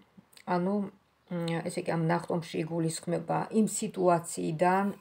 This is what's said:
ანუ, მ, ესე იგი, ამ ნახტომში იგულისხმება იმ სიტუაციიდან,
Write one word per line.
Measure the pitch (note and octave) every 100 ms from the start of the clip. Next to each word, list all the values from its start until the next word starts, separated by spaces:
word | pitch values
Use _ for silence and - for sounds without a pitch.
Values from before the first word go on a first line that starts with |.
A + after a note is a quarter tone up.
| - - - -
ანუ, | - F3+ F#3 G#3 F#3+ - _ _ -
მ, | F3 E3+ E3
ესე | F3+ F3
იგი, | E3+
ამ | E3
ნახტომში | D#3+ E3+ - F3 E3 F3+
იგულისხმება | E3 E3+ D#3+ - - E3 E3 D#3+ -
იმ | A3 G3+
სიტუაციიდან, | - A3 F#3+ F3+ E3+ - F#3 F3 D#3+ F3+ F#3+ G3 -